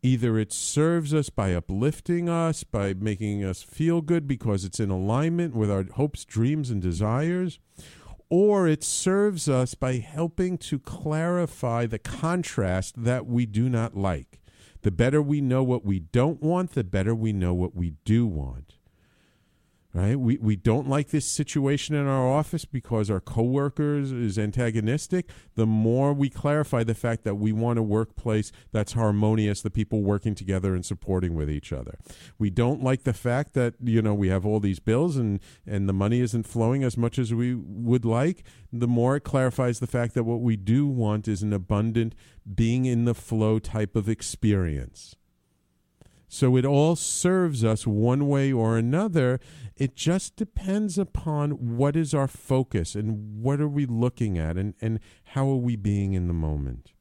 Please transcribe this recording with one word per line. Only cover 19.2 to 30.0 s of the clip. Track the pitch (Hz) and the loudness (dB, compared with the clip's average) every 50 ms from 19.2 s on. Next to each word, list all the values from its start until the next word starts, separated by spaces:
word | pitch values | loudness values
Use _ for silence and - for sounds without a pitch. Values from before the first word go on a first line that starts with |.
| _ _ _ _ _ _ _ _ _ _ _ _ _ _ _ | _ _ _ _ _ _ _ _ _ _ _ _ _ _ _
Right? | 87 92 101 120 139 | 0 0 2 0 2
We, | 131 113 120 - | 2 2 2 2
we | 113 107 107 95 | 2 0 0 2
don't | - 123 110 123 147 135 | 2 2 2 2 2 0
like | 135 143 147 - | 0 0 0 0
this | - 151 135 | -2 -2 -2
situation | - - - 151 - - 151 139 139 147 143 - - 151 | -2 -4 -4 -4 -2 0 0 0 2 0 0 -2 -2 -2
in | 147 143 | -2 0
our | 139 135 135 127 127 | 0 0 2 2 2
office | 131 147 151 - - 165 - | 2 2 0 0 -4 -6 -6
because | - - 131 - - 117 110 107 101 | -6 -8 -8 -6 -2 0 0 0 0
our | 107 92 | 0 -2
coworker | - - - - 113 123 131 139 139 143 139 - 151 147 147 147 | -2 -4 -2 0 0 2 2 0 0 -2 -2 -2 -2 0 0 -2
is | 139 135 135 123 120 110 95 104 | -2 -4 -4 -2 -2 -2 0 0
antagonistic. | 107 104 107 - 123 117 110 113 104 107 123 151 - - - 180 175 - - - - - - | -2 -2 0 0 0 0 0 0 0 0 0 -2 -2 -2 -2 -2 -2 -4 -12 -20 -20 -14 -2
The | - 113 | 0 2
more | 110 110 110 107 113 117 127 139 143 | 2 4 4 4 4 4 4 2 2
we | 147 143 139 139 | 2 2 0 -2
clarify | - - - 147 147 151 151 - - 123 117 | -2 -2 -2 0 0 0 0 0 0 0 0
the | 110 113 | 0 -2
fact | - - 120 117 110 _ | -2 -2 -4 -4 -2 _
that | 110 101 | -4 -4
we | 104 104 110 110 | 0 0 0 0
want | 107 113 120 120 117 | 0 0 0 0 0
a | |
workplace | 113 107 101 107 113 - - - - 120 110 107 107 - - - - - - | 0 2 2 0 0 -2 -6 -8 -4 0 0 0 0 -2 -8 -20 -20 -6 -2
that's | 110 104 - | -2 -2 -2
harmonious, | - 117 113 107 104 104 104 107 110 110 107 104 101 - | -2 0 2 2 4 4 4 4 4 4 2 0 0 -2
the | - 110 | -4 -6
people | - 113 107 - - 110 | -2 -2 -2 0 0 0